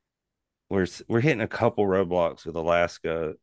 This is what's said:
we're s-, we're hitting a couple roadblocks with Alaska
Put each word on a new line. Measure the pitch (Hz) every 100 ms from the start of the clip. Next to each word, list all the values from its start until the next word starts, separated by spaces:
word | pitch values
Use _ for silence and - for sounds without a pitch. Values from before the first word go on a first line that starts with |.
| _ _ _ _ _ _ _
we're | 98
s-, | 90 - -
we're | 117
hitting | 147 120
a | 107
couple | - 120 107 101
roadblocks | 95 87 90 82 -
with | 82 80
Alaska | 82 85 85 - 87 80 78 -